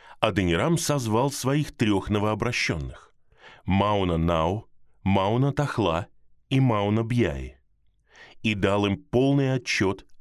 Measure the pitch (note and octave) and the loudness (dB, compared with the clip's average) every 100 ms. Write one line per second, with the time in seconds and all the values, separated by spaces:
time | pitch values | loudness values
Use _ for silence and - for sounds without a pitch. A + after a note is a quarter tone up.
0 | - - A2 F2+ F2+ E2 C#3+ E3 - D3 | -20 -2 0 2 2 2 2 0 0 -2
1 | A#2 A2 C#3 - B2 D3 D3 - A2 G2 | 0 0 0 -2 -2 -2 -2 -2 0 0
2 | - G#2 G#2 G#2+ A#2 A#2 - E2+ C2+ - | 0 -2 0 -2 -2 -2 -4 -4 -8 -14
3 | - _ _ _ - - - F#2+ G2+ G2+ | -20 _ _ _ -20 -12 -2 0 2 0
4 | F#2 E2 E2+ E2 D#2+ G#2+ - - - _ | 0 0 0 0 0 -4 -10 -20 -20 _
5 | G2 G2 G2 A#2 C#3 C#3 C#3+ - F#2+ E2 | 0 0 2 0 0 -2 -4 -2 0 -2
6 | G#2 _ - _ - C3+ C3 G#2+ G2+ G#2+ | -6 _ -20 _ -4 0 2 2 0 0
7 | A2+ A#2+ F#2 C2+ B1+ - _ _ _ _ | 0 0 0 -2 -10 -16 _ _ _ _
8 | _ - - - A2+ G#2 G2 G2+ G2+ F#2+ | _ -20 -20 -6 -4 0 0 2 2 -2
9 | - A#2+ C3+ C#3+ C3 C3 - - G2 F#2+ | 0 2 4 2 2 -2 -2 0 0 -2
10 | - - | -10 -6